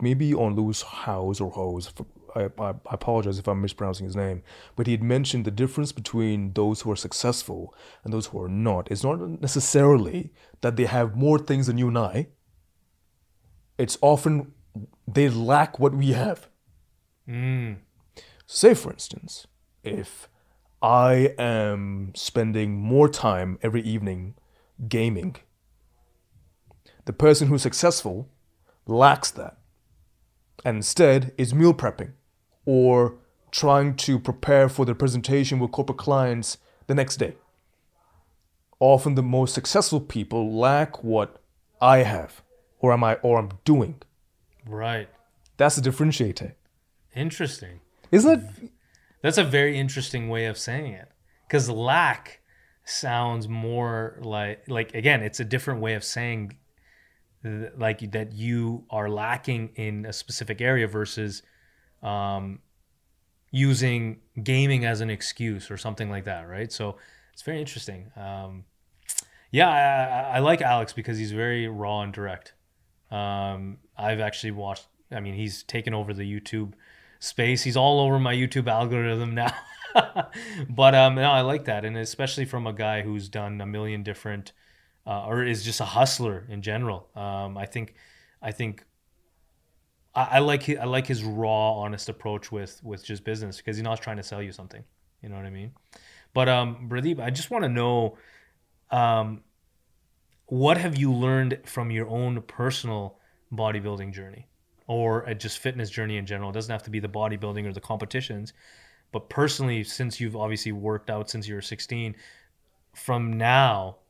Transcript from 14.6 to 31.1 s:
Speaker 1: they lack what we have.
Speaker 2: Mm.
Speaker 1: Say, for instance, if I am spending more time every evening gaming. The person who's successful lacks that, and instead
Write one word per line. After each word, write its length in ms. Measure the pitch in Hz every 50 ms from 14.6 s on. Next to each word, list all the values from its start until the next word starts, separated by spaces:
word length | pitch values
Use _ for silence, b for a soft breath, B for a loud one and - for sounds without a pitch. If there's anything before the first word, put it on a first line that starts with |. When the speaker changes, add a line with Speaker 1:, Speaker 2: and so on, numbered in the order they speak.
| _ _ _ 110 104 - _ _ _
Speaker 1:
they 220 | - 104 139 143 135
lack 500 | 117 113 117 117 139 147 156 151 - -
what 160 | 135 139 135
we 180 | 139 139 135 120
have. 360 | 120 123 107 175 - - _ _ _ _ _ _ _ _ _ _ _ _ _ _ _ _ -
Speaker 2:
Mm. 480 | 120 120 127 127 131 127 120 113 104 95 - _ _ _ _ _ b b b b b b b
Speaker 1:
Say, 280 | _ - - - - -
for 160 | - - - -
instance, 540 | - - - - - - 160 - - - _ _ _ _ _ _ _ _
if 440 | 107 104 104 101 - - - - - _ _ _ _ _ _ _ _ _ _
I 540 | - 113 120 123 123 127 127 127 131 139 135 -
am 760 | 120 120 113 110 107 104 104 101 101 98 98 98 98 95 -
spending 580 | - - - - 117 113 110 107 110 107 104 101
more 340 | 101 101 110 123 139 147 147
time 500 | 147 - - 113 98 92 92 92 92 - -
every 200 | 113 110 120 110
evening 520 | 110 110 110 101 98 92 90 92 95 120 - _ _ _ _ _ _ _ - 120 110
gaming. 480 | - 113 113 117 107 90 180 185 127 - - _ _ _ _ _ _ _ _ _ _ _ _ _ _ _ _ _ _ _ _ _ _ _ _ _ - _ b b b b b
The 80 | - 110
person 360 | - 151 151 151 147 156 135
who's 140 | 147 135 -
successful 640 | 127 - - - 175 170 - - 107 90 101 131 - _ _ _ _ _ _ _ _ _ _ _
lacks 440 | - 113 117 131 139 139 131 - - -
that, 260 | - - - - _ _ _ _ _ _ _ _ _ _ _ _ _ _ _ _ _ _ _ _ - -
and 120 | 127 113 110
instead 540 | 104 - - - 175 143